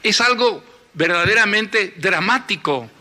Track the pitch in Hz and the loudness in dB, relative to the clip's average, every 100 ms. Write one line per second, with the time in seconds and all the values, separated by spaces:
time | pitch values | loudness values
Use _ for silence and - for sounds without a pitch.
0 | 220 202 240 240 240 160 - - _ - | -2 0 0 2 0 0 -12 -20 _ -4
1 | 165 175 175 220 208 208 214 226 190 - | 0 2 2 2 2 0 0 -2 -2 -4
2 | 180 175 190 254 - 185 - 135 113 - | -2 0 0 -2 -2 -6 -2 -4 -4 -20